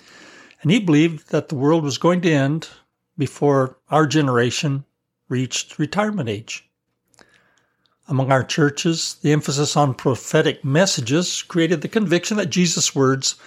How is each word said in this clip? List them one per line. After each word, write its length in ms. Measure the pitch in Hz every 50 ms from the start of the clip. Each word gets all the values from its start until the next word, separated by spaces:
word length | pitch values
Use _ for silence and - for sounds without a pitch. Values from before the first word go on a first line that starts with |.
| - - - - - - - - - - _ _ -
And 80 | 147
he 80 | 190 247
believed 500 | 208 170 147 147 160 170 160 143 - -
that 200 | - 151 143 -
the 60 | 160
world 280 | 123 135 147 165 170 151
was 160 | 143 123 -
going 220 | - 165 180 180
to 100 | 170 175
end 360 | 156 139 135 139 151 165 - - - - _ _ _ _ _ _ _
before 640 | - 139 123 - - 151 143 139 135 131 127 - _ _ -
our 160 | 143 151 156 143
generation 760 | 127 156 147 135 123 117 120 120 113 - - 147 139 139 139 _ _ _ _ _ _ _ _ -
reached 480 | 131 123 131 123 - - - - - -
retirement 520 | 151 143 - 185 214 214 208 190 135 113
age. 380 | 104 104 113 - - - - _ _ _ _ _ _ _ _ _ _ _ - _ _ _ _ _ _ _ _ _ _ _ _ _ _ _ _ -
Among 240 | 147 127 135 127
our 120 | 131 131 117
churches, 720 | - - - 151 143 143 - - 170 165 160 - - - -
the 120 | - 147 151
emphasis 440 | 151 - - 135 143 147 139 - 151
on 160 | 147 139 123
prophetic 720 | - - 143 123 - - - - 151 123 151 127 - -
messages 800 | 135 135 160 196 190 - - 120 107 139 165 180 - - - -
created 380 | - - 170 165 160 175 151
the 60 | 139 160
conviction 500 | - 226 214 156 165 175 175 - 214 208
that 120 | 190 143
Jesus' 460 | - 185 180 165 - - - - -
words, 400 | 143 135 131 135 135 135 - - - -